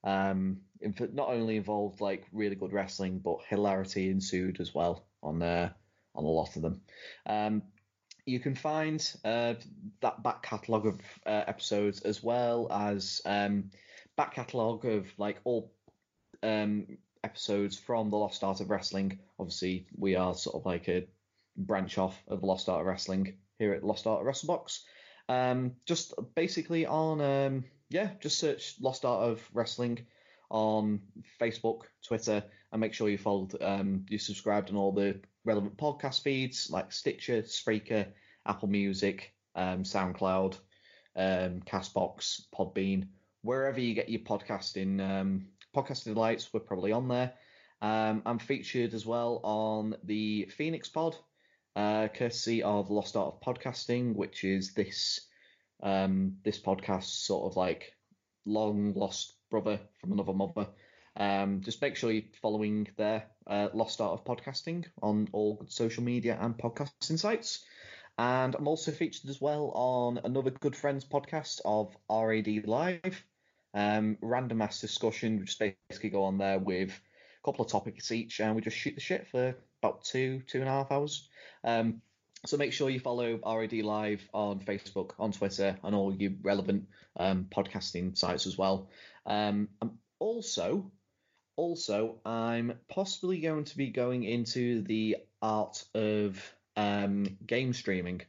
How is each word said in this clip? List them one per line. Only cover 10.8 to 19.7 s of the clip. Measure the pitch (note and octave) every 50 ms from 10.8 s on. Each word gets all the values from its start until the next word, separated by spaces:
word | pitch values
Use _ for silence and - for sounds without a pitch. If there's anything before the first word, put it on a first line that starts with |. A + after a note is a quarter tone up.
| G#2
of, | A2 F#2 - - - - - _
uh, | - G#2+ G#2 -
episodes, | - G#2+ - - - G#2+ G2+ G#2 G#2 G2 -
as | - G#2+ G#2+ -
well | - A2+ A#2+ B2 B2 A#2+ A#2 A#2 A#2 -
as, | - G2+ G#2 G#2 G2+ G2 F#2+ - - - -
um, | - G2+ G2+ G2+ G2+ G2+ G2+ F#2+ - - - - - - - - _ _
back | - D3 - -
catalogue | C3+ B2 - - B2 A2 A2+ A#2 A2 -
of, | A#2+ A2 G#2 F#2 - -
like, | - G#2 G#2 G#2 - -
all, | B2+ B2 A2+ - - _ _ _ - _ _ _ _ _ _ _ _ - - -
um, | A2 G#2+ G#2+ G#2+ G#2 G#2 G#2 F#2 - C2 - _ _ _ _ -
episodes | - - - - - G2+ G2+ G2+ G2 G2 -
from | - - A#2+ A2+ A2 G#2
the | G#2
Lost | G#2+ G#2 G2+ - - -
Art | G2 F#2+ F#2+
of | F#2 F2+
Wrestling. | G#2 F#2+ - - - G2 G2 G2 F#2+ - - _ _ -
Obviously, | F#2+ E2+ - - F#2 F#2